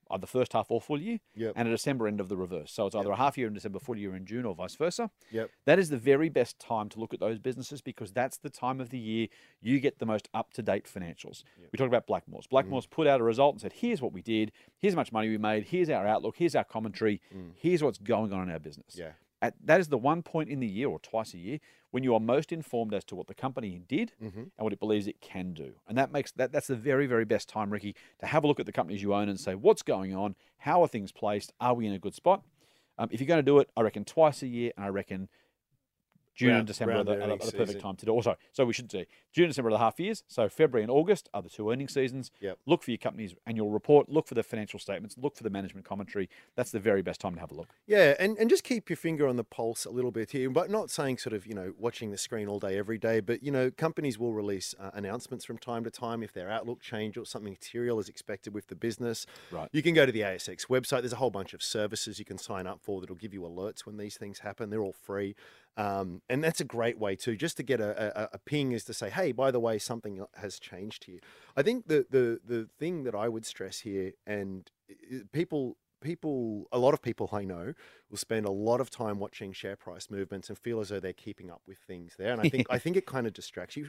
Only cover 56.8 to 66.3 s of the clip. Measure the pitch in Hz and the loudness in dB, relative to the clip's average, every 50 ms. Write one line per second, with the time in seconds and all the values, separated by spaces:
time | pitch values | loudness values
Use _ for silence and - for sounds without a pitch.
56.8 | - - - 107 107 107 98 120 110 - - 113 104 104 95 - - - - 120 | -10 -8 -6 -4 -4 -4 -6 -8 -10 -10 -10 -10 -10 -10 -12 -12 -12 -10 -6 -2
57.8 | 120 120 117 110 98 85 - - - - 104 98 - 110 104 104 - - 95 85 | -2 0 0 0 -2 -4 -8 -14 -10 -10 -10 -10 -10 -10 -10 -10 -10 -10 -8 -4
58.8 | - 117 110 - 123 120 117 - - - - - - - - 82 78 - - 156 | -4 -4 -2 -2 -4 -4 -4 -4 -8 -12 -16 -20 -16 -12 -10 -8 -8 -4 -2 0
59.8 | 139 170 165 156 143 131 113 110 104 98 92 90 - - 92 - - - 127 131 | 2 6 8 8 8 8 6 2 0 -2 -2 -6 -8 -10 -10 -8 -2 0 2 2
60.8 | 127 - 135 127 120 123 117 113 131 123 101 101 95 - - 90 - - - 113 | 2 2 0 0 0 -2 -4 -2 -2 -2 -2 -2 -6 -8 -8 -8 -6 -4 -2 -2
61.8 | 107 104 110 104 - 113 104 101 104 - 98 92 - - 107 95 92 92 - - | -2 -2 -2 -4 -6 -6 -8 -10 -12 -12 -12 -12 -10 -10 -8 -8 -8 -8 -10 -10
62.8 | _ - 101 95 90 - 92 87 110 110 95 98 90 85 85 90 95 107 95 - | _ -8 -8 -8 -8 -10 -12 -12 -12 -12 -10 -10 -12 -10 -10 -8 -8 -8 -8 -10
63.8 | - - 104 104 104 104 - - 110 101 98 - - 104 98 - 117 101 104 110 | -14 -14 -12 -12 -12 -12 -12 -12 -14 -14 -14 -12 -12 -10 -10 -8 -8 -4 -4 -2
64.8 | 104 95 90 - - - 101 101 101 98 104 - - - - - _ _ _ - | -2 -4 -6 -10 -10 -6 -4 -4 -4 -4 -6 -10 -18 -20 -20 -20 _ _ _ -4
65.8 | 104 101 98 98 98 92 87 95 - - | -4 -2 -2 -2 -4 -4 -6 -10 -6 -4